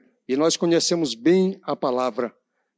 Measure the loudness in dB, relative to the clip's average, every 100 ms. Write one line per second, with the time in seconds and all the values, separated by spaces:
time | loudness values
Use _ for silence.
0 | _ _ -4 0 0 0 0 0 0 -2
1 | -2 -2 2 4 2 -2 -8 -4 -2 -2
2 | -2 -4 -6 -8 _ _ _